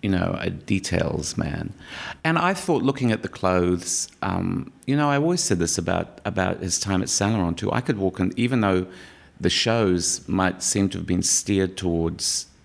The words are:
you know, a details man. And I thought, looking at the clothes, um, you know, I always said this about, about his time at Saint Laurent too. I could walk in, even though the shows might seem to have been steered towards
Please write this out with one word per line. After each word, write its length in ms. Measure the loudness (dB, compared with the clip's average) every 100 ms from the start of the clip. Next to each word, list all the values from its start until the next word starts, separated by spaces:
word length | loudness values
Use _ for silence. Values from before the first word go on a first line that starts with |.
you 80 | 2
know, 260 | 0 0 -2
a 100 | -4
details 840 | -6 -2 -2 0 0 0 -2 -4 -4
man. 360 | -4 -4 -8 -10 -16 -14 -12 -4
And 140 | 0 2
I 160 | 0
thought, 280 | 0 0 2
looking 300 | 2 2 0
at 100 | 0
the 60 | -4
clothes, 800 | -2 2 4 4 2 0 -4 -4 -4
um, 500 | -2 -2 -2 -4 -6 -10 -2
you 100 | 0
know, 120 | 2
I 80 | 2
always 260 | 2 0
said 160 | 0 2
this 200 | 2 0
about, 420 | 0 0 -2 -6
about 360 | -4 0 0 0
his 200 | -2 -2
time 220 | 0 0
at 60 | 0
Saint 260 | 0 2
Laurent 220 | 2 0 0
too. 160 | -2
I 80 | -2
could 180 | 0 0
walk 220 | 0 0
in, 120 | -2 0
even 240 | 0 2
though 260 | 2 2 0 -10 -20 -20 -20 -2
the 100 | 0
shows 760 | 2 2 4 4 2 0 -4 -2
might 340 | 0 0 0
seem 260 | -2 0 0
to 80 | -2
have 80 | -2
been 160 | 0
steered 540 | 2 0 2 0 0 -2
towards 720 | 0 0 0 -2 -4 -4 -6 -18